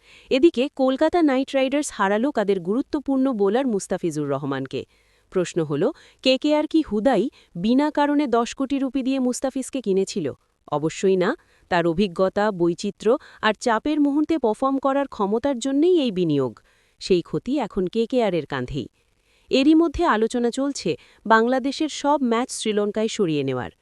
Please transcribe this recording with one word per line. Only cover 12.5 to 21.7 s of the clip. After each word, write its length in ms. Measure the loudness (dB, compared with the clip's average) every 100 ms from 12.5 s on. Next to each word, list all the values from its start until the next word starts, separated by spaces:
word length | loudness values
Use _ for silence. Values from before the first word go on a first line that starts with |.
বৈচিত্র্য 600 | 0 -2 -2 -6 -2 0 0 -2 -4
আর 120 | -2 0
চাপের 380 | 0 0 0 0
মুহূর্তে 340 | 2 0 0 0
পারফর্ম 380 | 0 0 -2 0
করার 280 | 0 0 -2
ক্ষমতার 480 | -2 -2 0 -2 -2
জন্যই 380 | -2 2 4 2
এই 120 | 2
বিনিয়োগ। 400 | 0 0 2 0 -4 _ _ _ _
সেই 220 | 0 0
ক্ষতি 300 | 0 -6 -4 -4
এখন 260 | -4 -4 -2
কেকেআর 480 | -2 0 0 0
এর 120 | -2 -4
কাঁধেই। 420 | -6 -6 -6 -8 _ _ _ _ _ _
এরই 240 | 2 6
মধ্যে 280 | 4 4 0 0
আলোচনা 440 | 2 0 0 -2
চলছে 400 | 0 -4 -2 -4 -4 -8 _ 2
বাংলাদেশের 640 | 4 4 0 -2